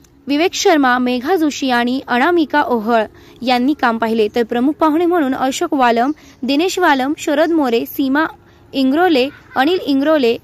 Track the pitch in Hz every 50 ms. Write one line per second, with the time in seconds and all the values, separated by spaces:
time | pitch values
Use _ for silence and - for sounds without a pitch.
0 | _ _ _ _ - 254 285 294 339 392 - - - 392 330 294 277 247 247 254
1 | 247 247 247 247 240 311 392 330 320 294 - - 285 254 240 240 240 247 254 269
2 | - - 240 240 262 294 349 339 294 - - 294 302 - 262 226 202 233 240 226
3 | 208 - - - - - - - 233 254 247 240 247 285 302 - 262 233 226 226
4 | 233 220 226 226 208 214 - 240 233 226 233 240 247 302 302 - 320 311 294 330
5 | 359 330 359 349 277 254 262 - 247 269 254 - 349 320 320 269 247 233 240 233
6 | 240 285 302 - - - - - 262 240 285 285 349 381 - 370 359 320 277 262
7 | 254 277 320 - - 330 285 285 330 320 339 320 277 247 233 233 277 - - -
8 | 277 262 269 294 320 - - - - - - _ _ - - 269 262 262 269 320
9 | 370 370 311 247 254 285 - - - - - 247 262 320 370 370 - - 277 269
10 | 285 311 320 302 247 226 240 -